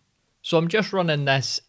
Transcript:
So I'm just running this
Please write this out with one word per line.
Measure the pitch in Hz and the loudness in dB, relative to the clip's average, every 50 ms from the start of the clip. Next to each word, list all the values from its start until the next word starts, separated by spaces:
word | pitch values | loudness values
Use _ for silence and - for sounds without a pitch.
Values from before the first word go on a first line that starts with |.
| _ _ _ _ _ _ _ _ - | _ _ _ _ _ _ _ _ -6
So | - 170 160 | 0 0 2
I'm | 165 | 2
just | 170 175 214 208 - - | 2 0 0 -2 0 -2
running | 190 175 170 151 147 143 | -2 0 0 0 0 2
this | 139 135 135 127 - - - - | 2 2 0 0 -2 -6 -8 -8